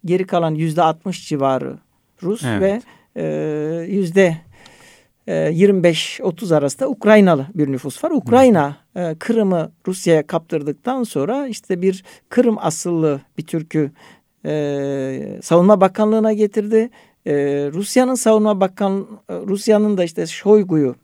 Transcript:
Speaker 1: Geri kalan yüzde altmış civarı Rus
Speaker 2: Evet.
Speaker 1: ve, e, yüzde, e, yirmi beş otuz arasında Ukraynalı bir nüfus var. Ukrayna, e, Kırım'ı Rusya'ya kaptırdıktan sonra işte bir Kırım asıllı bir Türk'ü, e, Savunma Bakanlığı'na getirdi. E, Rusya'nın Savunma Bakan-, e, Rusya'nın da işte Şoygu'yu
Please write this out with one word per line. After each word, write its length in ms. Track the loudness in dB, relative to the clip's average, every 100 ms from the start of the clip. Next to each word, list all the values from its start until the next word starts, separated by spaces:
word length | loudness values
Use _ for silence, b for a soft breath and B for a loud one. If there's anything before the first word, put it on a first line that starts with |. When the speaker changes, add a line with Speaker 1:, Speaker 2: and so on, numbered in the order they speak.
Speaker 1:
Geri 220 | -2 -2 0
kalan 280 | -2 -2
yüzde 280 | -2 -2 0
altmış 460 | 0 0 -8 -10 -8
civarı 500 | -2 0 -2 -4 -12 _ _ _ _
Rus 220 | -8 -4
Speaker 2:
Evet. 180 | -4 0
Speaker 1:
ve, 200 | 0 -2 b b b -8
e, 640 | -6 -4 -4 -4 -6 -6 -4
yüzde, 480 | -2 0 4 2 2 -12 b b b b b b _ -6
e, 240 | -2 -2
yirmi 300 | 4 4 4
beş 380 | 2 0 -6 -6
otuz 300 | -6 -6 0
arasında 360 | 0 0 -2 -6
Ukraynalı 580 | -2 4 6 6 2 -2
bir 180 | -4 -2
nüfus 320 | -2 -8 -6
var. 60 | -4
Ukrayna, 680 | -2 2 4 6 4 2 -6 _ -8
e, 180 | -8 -8
Kırım'ı 540 | -2 0 0 0 -4 _ -10
Rusya'ya 400 | -6 2 2 2
kaptırdıktan 760 | -6 -4 -6 -6 -8 -6 -6
sonra 440 | -4 -4 -4 -4 -6
işte 360 | -10 _ -2
bir 220 | -2 -2 B B _
Kırım 280 | 0 2 2
asıllı 600 | -4 -4 -4 0 0 -2 -8 -14
bir 80 | -6
Türk'ü, 460 | -8 -4 -4 -4 b b b _ _
e, 920 | -6 -4 -4 -4 -4 -4 -6 -8 -10 -12
Savunma 380 | 0 4 6 4
Bakanlığı'na 520 | 4 2 0 2 0
getirdi. 580 | 0 0 0 0 0 0 b b b -4
E, 80 | -2 0 -2 -4
Rusya'nın 420 | -6 -2 0 0
Savunma 460 | 0 2 2 2 0
Bakan-, 460 | -2 -2 -4 -4 -8 -18 _
e, 60 |
Rusya'nın 640 | -10 -6 -4 2 2 4 0
da 60 |
işte 220 | -2 -4 -8
Şoygu'yu 680 | -4 4 4 6 2 0 -2